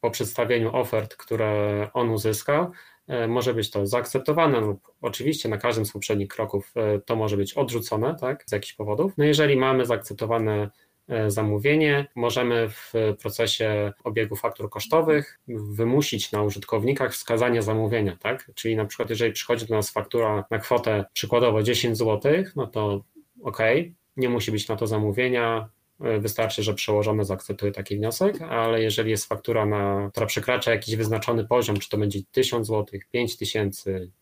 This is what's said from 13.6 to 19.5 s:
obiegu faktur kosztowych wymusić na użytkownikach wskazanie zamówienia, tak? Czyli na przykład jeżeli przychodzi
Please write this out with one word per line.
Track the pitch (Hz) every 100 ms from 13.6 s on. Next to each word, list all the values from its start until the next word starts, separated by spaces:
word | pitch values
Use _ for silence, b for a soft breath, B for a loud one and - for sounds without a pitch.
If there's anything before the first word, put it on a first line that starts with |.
| 110 104 104 -
obiegu | - 110 107 107
faktur | 117 - 107
kosztowych | - - 160 160 151 143 - -
wymusić | 117 104 104 117 135 147 113 -
na | 104
użytkownikach | 104 98 - 110 113 139 127
wskazanie | - - 117 123 117
zamówienia, | 104 110 110 113 104 87
tak? | 107 123 - -
Czyli | 113 110
na | 104
przykład | - 113
jeżeli | 110 117
przychodzi | 110 -